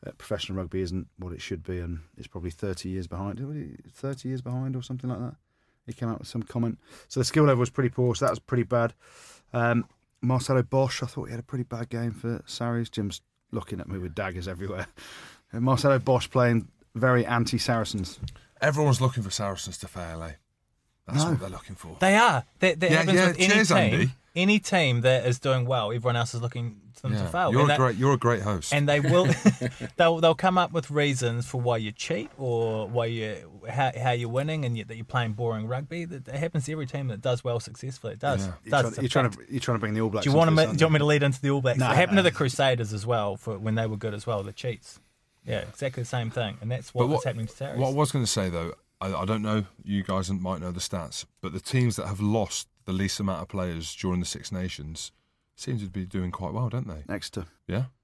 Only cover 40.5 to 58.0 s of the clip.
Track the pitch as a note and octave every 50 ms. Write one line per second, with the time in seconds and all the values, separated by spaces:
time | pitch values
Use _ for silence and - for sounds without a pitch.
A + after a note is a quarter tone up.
40.5 | D#3 D#3+ D#3 A2 - C#3 D#3+ D#3+ D#3 D3+ C#3+ D3 D3+ D3 C#3 C#3+ C3 C3 - C#3
41.5 | C#3 C#3+ C3 C3 A#2+ C3 C3 A#2+ G#2+ C#3 F3+ F3+ G3+ G3 F#3 F3 - - D#3 C3
42.5 | B2+ - C#3+ C3+ B2+ A#2+ A#2 G#2 G#2+ G#2 G2 A2+ B2 A2+ G#2 G2+ G2 G2 - -
43.5 | G#2+ F#2+ G#2 A2 A2 A2+ A2+ A2+ A2 G2+ G#2+ A2+ G#2 G#2 - - A#2 G#2 G2 G#2
44.5 | G2+ - - B2+ A#2 - _ - - - _ _ _ _ _ _ _ _ _ -
45.5 | A#2+ G#2 G2 - - - - C3+ B2 - A#2+ A#2 - B2 A#2 A2+ - - A#2 G#2
46.5 | G2 - - A2+ B2 B2+ - - - B2 A#2+ B2+ D3+ F3 - C#3 A#2 A#2 A2+ A2
47.5 | - - C3+ C#3 - A#2+ C3 C3 C3+ C#3 D3+ C#3 - C#3+ B2 G#2+ - A2+ G2 F#2
48.5 | E2+ E2+ E2 E2+ - _ _ _ _ _ F#2+ F#2+ F#2+ D2+ F2+ F#2+ A2 A2 G#2 G#2+
49.5 | G#2+ G#2+ G2+ F#2+ _ _ - - G2+ G2+ F#2+ - G2 F#2+ F#2+ E2+ G2 F#2+ F2+ F#2
50.5 | F#2+ E2+ D#2+ F2+ F2+ F2+ F2 - - F#2 E2 C#2 - - - _ _ _ - F#2
51.5 | D2+ G2 - - - B2+ B2 A#2+ G#2 - - F2+ G2+ F#2 G#2 G#2 G#2+ A2+ G#2 F#2
52.5 | - - - _ _ _ _ - F#2 F#2 G2 F#2+ - - G#2 G2 F#2+ D#2 F2 -
53.5 | - G2+ F#2 F2+ E2+ E2 E2 D#2+ - - - F#2+ F2+ F2+ F2+ - - - - -
54.5 | - F#2 F2+ F#2 - - D2 D2+ D#2+ D#2+ - - _ _ _ _ _ _ _ _
55.5 | _ _ - - C3 A#2 G2+ F#2+ F2+ G2+ F#2 F2+ - G2 F#2 F2+ E2+ - F#2 E2+
56.5 | C#2+ G#2+ B2 A#2 G2+ B2+ C3 A2 E2+ D#2 D2 - - - - - - A2 F2 D#2+
57.5 | _ _ _ - F2+ G#2 C3 B2+ _ _